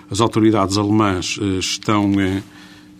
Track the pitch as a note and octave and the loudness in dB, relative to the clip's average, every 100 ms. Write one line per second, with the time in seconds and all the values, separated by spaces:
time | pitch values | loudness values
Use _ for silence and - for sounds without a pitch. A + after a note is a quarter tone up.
0 | - G2+ A2+ A2+ A2 G#2+ F#2+ G2+ G#2 A2 | -10 -2 0 4 4 4 0 0 0 2
1 | G#2 F#2 E2 - G2+ F#2 - - - G#2 | 2 0 -6 -6 -4 -4 -4 -6 -2 0
2 | G2+ G2 F#2+ G2 - - - - - | 2 0 0 -2 -8 -20 -20 -20 -20